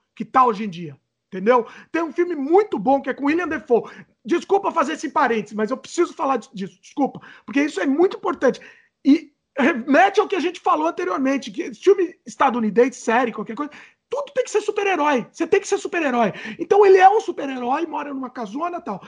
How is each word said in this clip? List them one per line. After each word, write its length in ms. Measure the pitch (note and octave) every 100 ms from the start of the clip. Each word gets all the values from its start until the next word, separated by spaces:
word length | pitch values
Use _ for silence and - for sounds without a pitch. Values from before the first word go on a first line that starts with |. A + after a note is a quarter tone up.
| _ -
que 100 | A3
tá 200 | C4+ B3+
hoje 180 | G3+
em 60 | G#3+
dia, 280 | E3+ E3 C3+ _ _ _
entendeu? 380 | F#3+ G3 B3 A#3 - -
Tem 100 | D#4+
um 80 | E4
filme 240 | C4+ F4 D#4+
muito 440 | C4+ F4+ G#4 D4
bom 220 | G3 C4+
que 80 | C4+
é 40 |
com 120 | - C#4
William 220 | D#4+ F4
Dafoe. 360 | D#4 - A3+ - - - _ A3
Desculpa 460 | E4 - G4 G4
fazer 220 | B3+ C#4+
esse 160 | D#4 E4
parênteses, 440 | D#4+ C4 A3+ G3+ G#3+
mas 160 | G#3+
eu 60 | B3+
preciso 360 | - - E4+
falar 240 | - D4 C4
di-, 120 | -
disso, 260 | F#3+ F#3+ _
desculpa, 400 | - - C4+ - - - -
porque 160 | C#4
isso 180 | D4 F#4+
é 60 | D#4+
muito 320 | C#4 F#4 -
importante. 420 | G4 - C4+ - - - _ _ -
E 260 | D4 - _ _ -
remete 600 | C#4 C#4+ A#3+ C#4 F#4+ G4+
ao 80 | G4
que 80 | F#4+
a 40 |
gente 200 | D#4 F4
falou 280 | - E4 D#4
anteriormente: 640 | E4+ F#4 F4+ C4 C#4 -
que 220 | G3+ D#4+
filme 420 | A#3 - G4 E4+ - -
estadunidense, 720 | - C#4+ A#3 G#3+ F#3+ B3+ -
série, 320 | - A3+ B3+
qualquer 240 | G#3+ G3+ A3+
coisa, 160 | D4 - - _ -
tudo 220 | C5 C#5+
tem 100 | -
que 60 | A#4+
ser 120 | G#4
super-herói. 680 | G#4 G#4+ G4+ F4+ D4 C4+ -
Você 140 | - D#4+
tem 140 | G4
que 60 | G4
ser 100 | G4
super-herói. 560 | F#4+ F4 D4 B3 G#3+ - A3+ G#3+
Então 260 | E4 G4+
ele 140 | G#4 F#4+
é 100 | F#4
um 140 | G#4+
super-herói, 640 | - C4+ C#4 C4 A#3+ C#4+ E4
mora 260 | D4 D4
numa 180 | C4+ B3+
casona 460 | - G#3+ B3 E4+ F4
e 40 |
tal. 220 | C4 F#3+